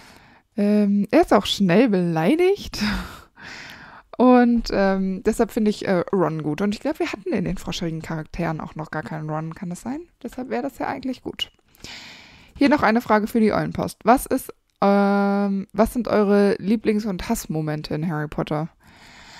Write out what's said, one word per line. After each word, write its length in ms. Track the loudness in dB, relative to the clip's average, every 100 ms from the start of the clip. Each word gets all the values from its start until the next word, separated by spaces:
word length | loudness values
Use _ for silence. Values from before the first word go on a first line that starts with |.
| -20 -20 -20 _ _ -2
ähm, 520 | 2 4 4 2 2
er 100 | 2
ist 120 | 4
auch 120 | 2 2
schnell 440 | 0 4 4 4
beleidigt. 920 | 2 0 0 2 2 2 0 -4 -6 -4 -4 -6 -16 -20 _ -20 -18 -18 -20 -20 -20 _ 2
Und, 520 | 6 6 6 2 0
ähm, 500 | 2 2 2 -2 -2 -2
deshalb 260 | 0 -2
finde 200 | 0 0
ich, 140 | 0 0
äh, 200 | 0 0
Ron 280 | 0 0 0
gut. 180 | -4 -2
Und 120 | -2
ich 60 | -2
glaub, 200 | -6 -4
wir 120 | -4
hatten 220 | -6 -4
in 100 | -4
den 140 | -2 -6
froscheligen 440 | -8 -6 -6 -8
Charakteren 600 | -8 -8 -8 -6 -4 -4
auch 140 | -10 -12
noch 140 | -8
gar 140 | -8
keinen 260 | -8 -10 -6
Ron, 240 | -6 -8
kann 160 | -10 -12
das 120 | -10
sein? 180 | -10 -10 -12 _
Deshalb 260 | -14 -12 -8
wäre 120 | -6
das 160 | -6 -8
ja 100 | -8
eigentlich 340 | -6 -8 -8
gut. 300 | -10 -10 -12 _ _ _ -20 -18 -18 -20 -20 -20 -20 0
Hier 120 | 2
noch 120 | 4
eine 200 | 2 2
Frage 260 | 2 0 2
für 140 | 2
die 100 | 2
Eulenpost. 480 | 2 -2 -4 -6 -2 2
Was 200 | 2 2
ist, 280 | -4 -4 -18 _ _
ähm, 880 | 2 4 4 2 2 2 0 -2 -4
was 180 | 0 0
sind 160 | 0 0
eure 480 | 2 4 4 4 2
Lieblings- 460 | 0 0 2 0 -2
und 220 | -6 -4
Hassmomente 680 | -6 -4 -4 -4 -6 -6
in 160 | -4 -2
Harry 200 | -4 -4
Potter? 400 | -6 -4 -4 -6 -10 -20 -20 -20 -20 -20